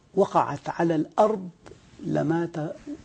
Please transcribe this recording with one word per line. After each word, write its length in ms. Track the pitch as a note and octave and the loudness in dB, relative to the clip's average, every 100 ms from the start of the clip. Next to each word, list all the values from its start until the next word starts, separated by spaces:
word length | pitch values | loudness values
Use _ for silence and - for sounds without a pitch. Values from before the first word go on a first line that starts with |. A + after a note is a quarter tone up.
| _ | _
وقعت 540 | F#3+ G3+ E3+ A#2+ C#3+ - | 0 2 4 2 -2 -6
على 260 | - E3+ | -2 0
الأرض 540 | D#3 D#3 - G#3+ G#3+ F3+ - - - - - | 0 0 2 4 2 -6 -16 -20 -20 -20 -12
لمات 520 | - D3+ D3 E3 E3+ E3 D#3 - - D4+ | -4 0 0 0 -2 -4 -8 -8 -12 -14